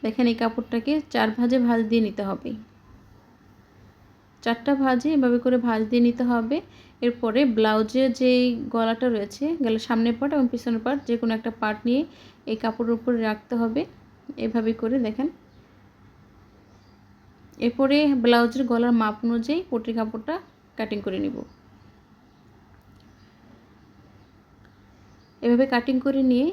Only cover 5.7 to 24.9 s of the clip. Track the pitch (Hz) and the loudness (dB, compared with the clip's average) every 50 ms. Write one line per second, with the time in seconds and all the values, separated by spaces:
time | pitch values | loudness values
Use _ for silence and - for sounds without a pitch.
5.7 | 226 220 220 214 247 240 240 240 240 240 254 247 240 233 220 226 277 330 - - | 0 0 0 0 2 4 4 4 2 2 0 0 2 0 0 -2 -4 -4 -4 -8
6.7 | - - - - - _ - 240 240 240 - 226 214 254 294 262 226 220 220 214 | -20 -20 -20 -20 -12 _ -2 -2 -2 0 -4 0 2 4 4 4 4 2 2 4
7.7 | 214 214 220 220 - 254 262 262 233 - 254 254 254 247 247 247 240 226 - - | 4 2 0 0 2 2 2 2 2 2 2 4 4 4 4 2 0 -2 -6 -4
8.7 | - 233 226 226 226 226 262 254 233 214 202 202 - - 277 302 339 330 277 226 | -2 0 0 0 0 0 0 -2 0 -2 -4 -6 -6 -6 -4 -4 -2 -2 0 0
9.7 | 220 220 226 - 240 226 226 233 233 233 269 285 302 294 262 240 - 240 - 247 | 0 -2 -2 -2 0 2 2 0 0 0 -2 -2 0 2 0 0 -2 -4 -4 -2
10.7 | 233 226 220 240 285 285 269 - 233 233 240 226 220 220 226 233 220 - - 214 | -4 -2 -2 -2 -4 -4 -2 -2 -2 -2 0 -2 -2 -2 -4 -6 -6 -4 -4 -4
11.7 | 214 214 - 240 240 262 330 - - - - - - _ _ - 220 220 - 226 | -4 -2 -2 0 0 0 0 -4 -8 -20 -20 -20 -20 _ _ -8 -8 -4 -4 -6
12.7 | 220 - 240 226 233 226 233 254 247 233 226 220 214 214 - _ 247 233 233 226 | -4 -4 -2 -2 -2 -2 0 -2 -2 0 0 -2 -4 -6 -8 _ -4 -2 -2 0
13.7 | 220 269 349 - - - - - - _ _ - - - 226 226 226 233 220 220 | -2 -2 -4 -6 -10 -20 -20 -20 -20 _ _ -18 -10 -6 -6 -2 -2 0 0 0
14.7 | 226 - - 220 247 269 240 214 214 - 262 339 - - _ - _ - - _ | -2 -2 -2 -2 0 0 -2 -2 -2 -2 -4 -4 -6 -8 _ -20 _ -20 -20 _
15.7 | _ - - - _ _ - - _ - - _ - - - _ _ - - _ | _ -20 -20 -20 _ _ -20 -20 _ -20 -20 _ -20 -20 -20 _ _ -20 -20 _
16.7 | - - _ _ - _ - _ - _ _ - - _ - - - - 226 240 | -20 -20 _ _ -20 _ -20 _ -20 _ _ -20 -20 _ -20 -20 -10 -2 -2 -2
17.7 | 240 - 269 269 285 294 302 294 277 254 226 240 240 233 233 233 233 262 269 240 | 0 0 2 2 4 4 4 2 2 2 4 4 4 6 4 2 0 -2 -2 0
18.7 | 240 233 240 240 240 226 220 214 214 - - 233 233 233 226 277 294 339 370 - | 0 2 2 2 2 2 2 0 -2 -2 -2 -2 -2 -2 -2 -2 -2 -2 -2 -4
19.7 | 262 226 220 - 226 226 220 220 220 220 220 - 320 381 - - - _ _ _ | -6 -6 -4 -4 -4 -4 -4 -4 -6 -10 -8 -6 -8 -8 -8 -14 -20 _ _ _
20.7 | _ - 220 214 214 208 196 208 190 196 - - - - - - - _ _ - | _ -8 -6 -6 -6 -6 -6 -6 -6 -4 -4 -6 -6 -8 -12 -14 -18 _ _ -20
21.7 | - - _ - - _ _ _ - _ _ _ _ _ _ - _ - _ _ | -20 -20 _ -20 -20 _ _ _ -20 _ _ _ _ _ _ -20 _ -20 _ _
22.7 | - - _ - - - - - - _ - _ _ _ - - - - _ _ | -20 -20 _ -20 -20 -20 -20 -20 -20 _ -20 _ _ _ -20 -20 -20 -20 _ _
23.7 | - _ - _ _ - - - - - - _ _ _ _ _ _ _ - - | -20 _ -20 _ _ -20 -20 -20 -20 -20 -20 _ _ _ _ _ _ _ -20 -20
24.7 | _ _ _ _ | _ _ _ _